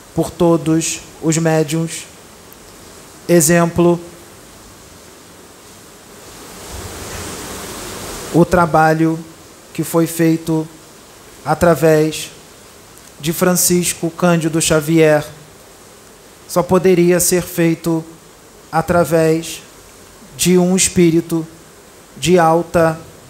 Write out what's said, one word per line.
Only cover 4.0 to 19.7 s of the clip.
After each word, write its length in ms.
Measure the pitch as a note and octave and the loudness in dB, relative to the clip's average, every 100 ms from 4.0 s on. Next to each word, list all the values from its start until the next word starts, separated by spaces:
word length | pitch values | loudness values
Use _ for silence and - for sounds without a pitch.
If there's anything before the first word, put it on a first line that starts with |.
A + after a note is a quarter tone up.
| - - - - - - - - - - - - - - - - - - - - - - - - - - - - - - - - - - - - - - - - - - - | -4 -20 -20 -20 -20 -20 -20 -20 -20 -20 -20 -20 -20 -20 -20 -20 -20 -20 -20 -20 -20 -20 -20 -20 -20 -20 -16 -14 -14 -14 -12 -12 -12 -12 -12 -12 -12 -14 -14 -14 -12 -12 -2
o 100 | D3 | 0
trabalho 720 | F3 F3+ E3+ D#3+ D#3+ D#3+ D#3+ E3 E3 - - - - | 2 2 2 2 2 2 0 -2 -10 -20 -20 -20 -16
que 120 | - D#3+ | -10 -4
foi 200 | E3 E3 | -2 -2
feito 600 | - E3 D#3+ E3 D#3+ D#3 - - - - - - - - | 0 0 0 -2 -4 -4 -14 -20 -20 -20 -20 -20 -12 -6
através 840 | D#3 F3 D3 D#3+ D#3 D#3 D3+ - - - - - - - - - - | 0 2 2 4 2 0 -4 -12 -18 -20 -20 -20 -20 -20 -20 -20 -10
de 120 | D3 | -6
Francisco 800 | D#3+ F3+ F3+ - F3+ F3 - E3 | -2 0 0 0 0 -2 -4 -6
Cândido 500 | E3 F3+ E3+ D#3 D#3+ | -2 0 2 0 -2
Xavier 640 | D#3+ D#3 D3 E3 D#3 D3+ D3 - - - - - - - - - - - - | 0 0 2 4 4 2 -2 -14 -20 -20 -20 -20 -20 -20 -20 -20 -20 -20 -6
só 140 | F3 | -2
poderia 600 | E3+ F#3 F#3 F3 F3 F3 | 0 2 4 4 4 2
ser 200 | - F3+ | 0 -2
feito 640 | F3 - E3 E3 E3+ E3 D#3+ - - - - - - | -2 -2 -2 0 -2 -4 -6 -18 -20 -20 -20 -20 -6
através 920 | D#3 - F3 D3 E3 D#3+ D#3+ E3 - - | -4 0 0 2 2 2 0 -4 -14 -18